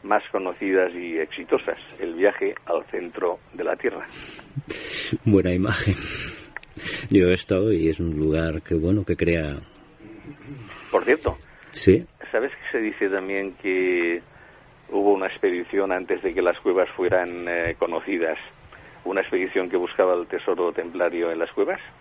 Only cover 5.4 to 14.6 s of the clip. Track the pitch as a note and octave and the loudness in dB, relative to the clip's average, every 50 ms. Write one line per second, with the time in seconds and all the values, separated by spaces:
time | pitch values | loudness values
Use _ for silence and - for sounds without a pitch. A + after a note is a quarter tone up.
5.4 | F2+ F2 F2+ F2+ F#2 - - - - G#2 F#2+ - - - - - - - - - | 6 6 2 2 2 0 0 0 2 0 0 0 -4 -8 -8 -8 -8 -10 -10 -14
6.4 | - - - - - - - - - - - - - A#2+ - G2 F2+ F2+ F2+ F2+ | -16 -16 -16 -16 -16 -16 -18 -12 -10 -8 -8 -8 -4 4 6 6 8 8 4 2
7.4 | - - G2+ F#2 G2+ A2 G#2 E2 D#2+ D#2+ D#2 - F2 E2 D#2+ D2+ D#2 D#2 D#2 D#2+ | 2 0 2 2 4 4 2 4 4 2 2 0 -2 -2 0 0 2 2 2 2
8.4 | E2 E2 D#2 D#2+ - - E2+ D#2+ D#2 F2 G2 G#2+ F#2+ - F2 - F2 E2+ E2+ E2 | 2 0 -2 -4 -4 -2 -2 0 2 2 2 2 2 0 0 0 2 2 2 2
9.4 | D#2 D2 C#2+ C#2 C#2+ - - - - - - - - - - - - - D3 - | 0 -2 -6 -8 -10 -14 -20 -20 -20 -20 -20 -20 -20 -18 -18 -18 -18 -18 -18 -18
10.4 | - - C#3+ C#3 A2+ G#2 - - - - - F#2+ - A2 C#3 D#3+ - A#2 - - | -16 -16 -14 -14 -14 -18 -18 -18 -12 0 0 0 4 4 2 2 2 -4 -4 -4
11.4 | - - - - - - - - - G2 F#2 C#3 F3+ - _ _ - - - A2 | -12 -20 -20 -20 -20 -14 -10 2 6 6 6 6 4 -4 _ _ -16 -4 -2 -2
12.4 | A#2+ C#3 - - - - - B2 A2 G#2+ G2+ - G#2+ G2 G2 G2 F#2+ F#2+ G2 G2 | -2 -2 -6 -10 -12 -4 -4 -2 -2 -2 -2 -2 -2 0 0 -2 -2 -2 -4 -4
13.4 | G2 G2 F2 - - G2 F#2 F#2 F#2 F2+ F2+ F2 E2+ E2+ E2+ F2 - - - - | -4 -6 -8 -6 -4 -2 0 2 2 2 2 2 0 0 -2 -4 -6 -12 -20 -20
14.4 | - - - - | -20 -20 -20 -20